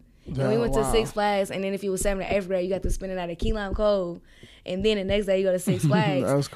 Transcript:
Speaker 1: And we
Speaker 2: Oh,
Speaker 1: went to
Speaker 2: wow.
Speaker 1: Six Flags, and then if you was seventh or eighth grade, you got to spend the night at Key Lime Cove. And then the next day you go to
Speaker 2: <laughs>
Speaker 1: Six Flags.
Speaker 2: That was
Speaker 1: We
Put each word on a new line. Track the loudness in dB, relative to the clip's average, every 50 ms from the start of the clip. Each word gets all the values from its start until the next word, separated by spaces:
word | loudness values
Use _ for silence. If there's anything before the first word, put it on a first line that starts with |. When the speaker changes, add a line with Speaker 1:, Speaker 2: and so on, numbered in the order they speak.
| -20 _ _ _ -12
Speaker 1:
And | -8 -4
we | -2 0 2 2
Speaker 2:
Oh, | 2
Speaker 1:
went | 2 2 2
to | 2
Speaker 2:
wow. | 2 2
Speaker 1:
Six | 2 2 0 0
Flags, | -2 0 0 2 2 0 0 -2
and | -2 -4 -4
then | -4 -4
if | -4 -4
you | -4
was | -2 -2
seventh | 0 -2 -2 -2 -2 -2
or | -2
eighth | -2 -2
grade, | -2 -2 -2 -2
you | -2
got | -2 -2 0
to | -2
spend | -2 -2 -4 -6
the | -6
night | -6 -6 -6
at | -6 -4
Key | -2 -2 -2
Lime | -2 -4 -4 -2
Cove. | 0 2 2 2 2 0 -4 -6 -10 -14 -20 -20 -20 -20 -20 -20 -14 -10
And | -8 -4 0 2
then | 2 2
the | 2 0
next | 0 0 0 2
day | 2 2 2
you | 2
go | 2
to | 2 0
Speaker 2:
<laughs> | 0 0
Speaker 1:
Six | 0 2 2
Flags. | 4 4 4 4 4 2 2 2
Speaker 2:
That | 2 2
was | 2 0
Speaker 1:
We | 0 0